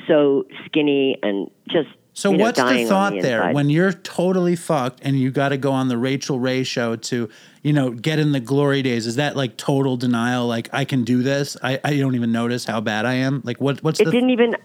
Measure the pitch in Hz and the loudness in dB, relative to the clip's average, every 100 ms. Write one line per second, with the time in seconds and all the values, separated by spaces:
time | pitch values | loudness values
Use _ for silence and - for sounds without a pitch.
0 | - 156 147 139 131 - - 160 147 139 | 2 4 4 2 -2 -10 -4 0 2 2
1 | 135 - 104 98 92 - - 175 139 - | 0 0 -2 -4 -6 -12 -4 -2 -2 -8
2 | _ - 202 190 220 - 139 254 117 196 | _ -4 0 2 2 2 2 2 2 2
3 | 202 202 131 117 90 143 143 151 190 180 | 2 0 0 0 2 2 2 2 2 -2
4 | - - 180 190 175 175 - 156 123 - | -8 -2 0 2 0 0 0 -2 -2 -4
5 | 139 139 131 135 139 139 135 135 131 120 | -2 0 0 0 0 0 0 0 0 0
6 | 131 135 - 139 127 131 131 - 117 113 | -2 -2 -2 -2 -2 -2 -2 -2 -2 -4
7 | - 123 117 - - - 143 147 131 117 | -4 -4 -4 -10 -20 -8 0 2 0 -2
8 | 110 156 151 139 113 139 143 139 131 120 | -2 0 0 0 0 2 2 2 0 -2
9 | 113 117 147 127 131 - - 139 139 127 | -2 -2 -2 -2 -4 -4 -2 0 0 0
10 | 127 117 120 123 120 117 117 123 139 135 | 0 0 0 0 -2 -2 -4 -4 -2 0
11 | 113 123 123 139 143 - 123 135 139 147 | 2 2 2 0 -2 -4 -4 -2 0 0
12 | 139 127 117 113 117 123 - 110 110 107 | 0 0 0 0 -2 -4 -4 -4 -2 -2
13 | 113 127 131 139 117 120 135 139 156 156 | 0 0 -2 -2 -4 -4 -2 -2 -2 2
14 | 165 233 254 247 233 214 | 2 2 2 4 2 0